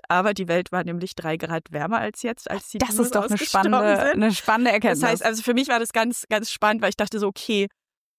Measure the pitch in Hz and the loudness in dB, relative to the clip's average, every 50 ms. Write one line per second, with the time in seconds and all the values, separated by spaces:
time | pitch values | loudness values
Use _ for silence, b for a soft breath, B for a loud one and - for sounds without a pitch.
0 | - - 170 180 190 214 208 196 185 175 170 180 175 - 180 185 170 175 170 170 | -2 0 0 2 2 0 0 -2 -2 0 0 0 0 -2 -4 -4 -4 -4 -6 -6
1 | 180 185 - - - 160 156 165 170 160 165 165 - - 156 147 - 175 226 220 | -8 -8 -10 -8 -6 -4 -4 -4 -4 -4 -4 -6 -6 -6 -8 -6 -4 -2 -2 -2
2 | 214 208 - - - 233 226 - - - - 196 - - - 208 240 233 208 220 | -2 -4 -6 -6 -6 -8 -6 -8 -8 -8 -8 -8 -8 -6 -4 -2 -2 0 2 0
3 | 233 247 - 202 202 226 208 196 - - - 196 190 - 226 254 208 208 202 196 | 0 2 2 0 0 0 -2 -2 0 2 2 2 4 4 4 4 4 4 4 4
4 | - - - - 214 226 190 - - - 220 226 247 240 202 214 214 240 262 285 | 2 2 2 2 2 2 2 0 0 0 2 2 4 2 2 2 2 2 2 2
5 | 302 233 - 185 - 226 220 220 - 247 240 247 277 - 247 226 233 - - 226 | 2 0 2 2 0 0 -2 -2 0 0 2 2 2 2 0 0 0 0 0 0
6 | 220 240 233 - - - 214 214 226 - - - 214 214 214 220 214 190 202 - | 0 0 -2 -4 -4 -2 -2 -2 -2 -4 -4 0 2 2 2 2 0 0 0 0
7 | 208 - - 208 208 196 196 - - - 220 202 196 202 _ _ _ _ _ _ | -4 -2 -2 -2 -2 -2 -2 -4 -4 0 0 0 0 -2 _ _ _ _ _ _
8 | _ _ _ | _ _ _